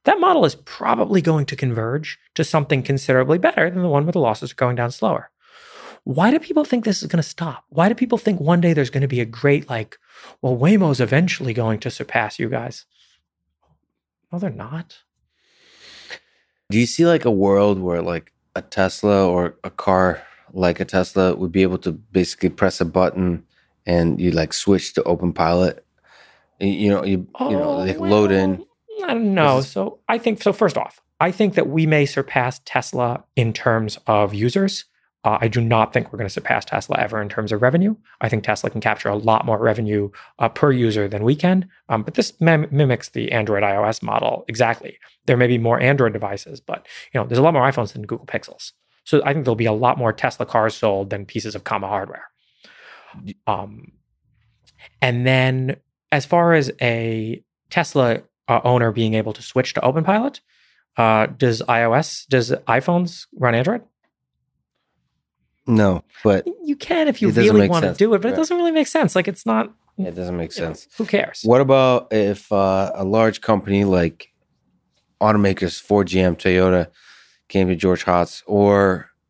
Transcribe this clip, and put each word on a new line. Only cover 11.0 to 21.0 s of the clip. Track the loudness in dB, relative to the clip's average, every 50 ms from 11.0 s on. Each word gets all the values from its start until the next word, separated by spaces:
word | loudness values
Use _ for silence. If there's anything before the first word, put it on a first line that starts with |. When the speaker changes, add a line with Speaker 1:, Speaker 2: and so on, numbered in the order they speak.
Speaker 1:
eventually | 0 2 2 2 2 0 -2 -4 -6 -4 -4
going | -2 -2 -2 -2 -2
to | -4 -8
surpass | -8 -8 -10 -4 -2 -2 -2 -2 -4 -6
you | -6 -4
guys"? | -4 -6 -6 -8 -12 -16 -20 _ _ _ _ _ _ _ _ _ _ _ _ _ _ _ _ _ _ _ _ _ _ _ _ _ _ _ _ _
No, | -8 -6
they're | -6 -6
not. | -8 -10 -12 -10 -10 -12 -12 -14 -20 _ _ _ _ _ _ _ _ _ _ _ _ _ _ _ _ _ -20 -20 -20 -20 -20 -20 -20 -20 _ _ _ _ _ _ _ _ _ -2
Speaker 2:
Do | 0 2
you | 2
see, | 2 2 2 4
like, | 4 4 2 2
a | 0
world | 2 2 2 4 4 4 4 2 2 0
where, | -2 -4 -4 -2
like, | -4 -4 -6 -6 -8 _ _ _ _ _ _
a | -12
Tesla | -12 _ -2 -2 -2 -2 -2 -2 0 2 4 4 4 2
or | 2 0 0 -2 -6 _
a | -14 -12
car | -12 -4 0 2 2 4 2 2 0 -4 -12 -20 -20 _ _ _
like | -4 0 0 0 0 -2
a | -6
Tesla | -2 -2 -2